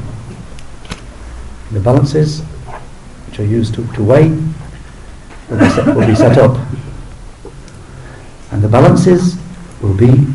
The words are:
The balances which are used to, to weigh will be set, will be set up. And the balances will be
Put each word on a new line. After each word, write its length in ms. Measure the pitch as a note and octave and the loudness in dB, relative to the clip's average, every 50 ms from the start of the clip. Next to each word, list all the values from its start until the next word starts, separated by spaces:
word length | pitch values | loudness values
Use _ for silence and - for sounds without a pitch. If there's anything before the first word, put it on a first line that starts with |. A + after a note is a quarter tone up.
| - - - - - - - - - - - - - - - - - - - - - - - - - - - - - - - - - - | -6 -8 -12 -12 -14 -14 -16 -16 -16 -14 -14 -14 -14 -14 -14 -16 -14 -14 -14 -14 -14 -16 -16 -16 -16 -14 -14 -14 -14 -14 -14 -16 -12 -8
The 100 | A2 G2+ | -6 -2
balances 600 | F#2+ A#2+ C3 C3+ - - D3+ D#3 D3+ D3+ - - - - - - - - - - - - - - - - - - - | 2 2 4 4 2 2 2 2 0 0 -2 -4 -8 -10 -12 -14 -14 -14 -14 -14 -16 -16 -18 -18 -18 -20 -20 -18 -18
which 140 | - - - | -14 -8 -6
are 60 | G#2+ | -2
used 260 | G#2 A2 A#2+ A2+ - - | -2 0 0 0 -2 -4
to, 100 | - - - - | -6 -6 -6 -4
to 100 | A#2 G#2 | -2 0
weigh 240 | G#2+ B2+ D3+ D#3 D#3+ D#3 - - - - - - - - - - - - - - - - - - - - - - - | 4 4 6 4 4 2 0 -4 -4 -6 -8 -12 -14 -16 -16 -18 -18 -18 -18 -18 -18 -18 -18 -18 -18 -18 -18 -10 -6
will 100 | A2+ A#2 | 0 2
be 120 | - - | 2 4
set, 260 | - - - - - | 4 2 2 2 2
will 100 | - G#2+ | 4 4
be 80 | A2+ G#2+ | 4 4
set 220 | - - A#2+ B2 | 4 4 6 6
up. 220 | C3+ A2+ G#2 - - - - - - - - - - - - - - - - - - - - - - - - - - - - - - - - - - - - - - - - | 6 6 6 4 0 -2 -6 -8 -8 -10 -12 -12 -14 -14 -14 -16 -16 -16 -18 -18 -18 -18 -18 -18 -18 -18 -18 -18 -18 -18 -18 -18 -18 -18 -18 -18 -18 -18 -18 -18 -20 -12 -4
And 120 | - G2+ G2+ | 0 0 2
the 60 | G#2+ | 4
balances 680 | A2+ B2+ D#3+ F3+ - - - F#3 F3+ F3 F#3 F3+ - - - - - - - - - - - | 6 6 6 6 6 6 6 4 4 4 4 0 -2 -4 -8 -14 -14 -16 -16 -18 -12 -4 -2
will 120 | G2+ F#2+ | 0 2
be 180 | G2 A#2 A#2+ B2+ C#3+ C#3+ - | 4 6 6 6 6 4 4